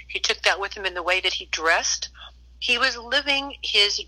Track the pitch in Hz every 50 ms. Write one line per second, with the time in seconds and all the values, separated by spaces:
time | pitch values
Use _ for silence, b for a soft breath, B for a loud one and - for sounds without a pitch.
0 | B - - 190 - - - - - 202 170 185 196 196 - 214 190 185 180 180
1 | 165 180 185 185 180 185 - - - - - 170 160 165 170 208 - - - -
2 | - - B B B B B - - - - - - - 247 233 262 262 233 240
3 | 226 240 262 294 277 285 277 277 277 277 - - - - - 208 202 202 202 208
4 | -